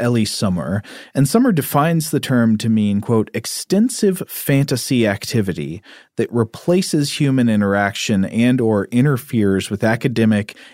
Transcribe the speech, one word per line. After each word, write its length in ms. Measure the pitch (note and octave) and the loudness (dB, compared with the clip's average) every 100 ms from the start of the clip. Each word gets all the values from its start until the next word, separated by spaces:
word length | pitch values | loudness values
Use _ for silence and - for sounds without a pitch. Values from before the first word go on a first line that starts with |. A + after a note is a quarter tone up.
Eli 240 | A#2+ A#2+ | 0 0
Summer. 580 | G#2 - G#2 F2 C2+ G2+ - - - | -2 -2 -2 -2 -2 -6 -6 -18 -6
And 140 | C3+ C#3 | -2 2
Summer 240 | A3+ C4 | 2 2
defines 580 | D#3+ - C#3+ D#3+ E3 D3+ | 0 0 0 2 0 -2
the 80 | C#3+ | -4
term 400 | - B2+ A2+ G#2+ | 0 2 2 2
to 100 | A2+ | 0
mean, 340 | A2 G#2 G2+ | 0 2 0
quote, 280 | A2+ A2+ G#2 | 0 0 0
"extensive 840 | - - - - F#3+ A#3+ - F#3+ F3+ - | -6 -8 -10 -2 0 0 0 0 0 -8
fantasy 800 | - - C#3 C#3 B2+ - B2+ G#2+ | -6 0 0 0 -2 0 2 2
activity 760 | G2+ - A#2 F#2+ D#2+ C#2+ E2+ - - _ - | 0 -2 -2 -2 -4 -8 -10 -16 -20 _ -6
that 160 | A2+ | -2
replaces 880 | A#2 G#2+ - - F#3 - D#3 C#3+ - | -2 -2 -4 0 0 2 -2 -2 0
human 280 | C#3+ C3 A#2+ | 0 2 2
interaction 760 | G#2 G2+ G2+ G2+ - - G2+ | 2 2 2 0 -2 -2 0
and 360 | F#2+ A2 B2 A#2 | 0 0 2 2
or 260 | A2+ G#2 - | 2 0 0
interferes 840 | B2 D3 B2 - A#2 G2+ F#2+ - | 0 2 0 -2 0 2 2 -2
with 140 | G2+ | -2
academic, 720 | A2 A#2 C3+ A2 A2 G#2 G#2 - - | 0 0 0 2 2 2 -2 -12 -20